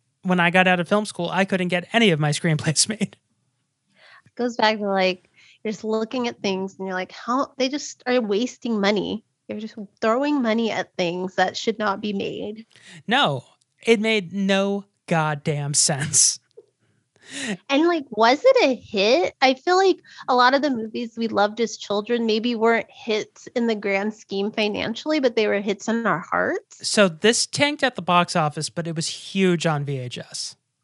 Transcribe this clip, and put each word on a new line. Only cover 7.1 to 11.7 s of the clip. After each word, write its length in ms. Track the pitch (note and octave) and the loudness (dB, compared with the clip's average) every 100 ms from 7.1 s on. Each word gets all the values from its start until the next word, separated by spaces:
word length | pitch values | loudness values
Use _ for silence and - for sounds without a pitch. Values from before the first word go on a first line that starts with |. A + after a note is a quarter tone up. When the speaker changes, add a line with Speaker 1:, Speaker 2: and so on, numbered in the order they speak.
Speaker 2:
"How?" 420 | - - B3+ - - | -10 -4 -2 -2 -2
They 120 | C4 | -4
just 340 | D4 - - - | -2 -8 -10 -2
are 160 | B3 | 0
wasting 580 | G#3+ G3+ B3 - A#3+ G#3+ | 0 0 -2 -6 -4 0
money. 440 | G3 G#3 E3+ G#3+ - _ - | 2 0 -2 -6 -10 _ -12
They're 120 | G#3+ | -10
just 140 | A3 - G3+ _ | -10 -12 -16 _
throwing 420 | A3+ A#3 D4 D4 | 0 2 2 0
money 260 | A#3 A3 A3+ | 2 0 0
at 240 | F#3+ - - | -2 -6 -4
things 380 | F3 F3+ F#3 - | -4 -2 -6 -2
that 220 | F#3 - | -2 -2
should 220 | - | -4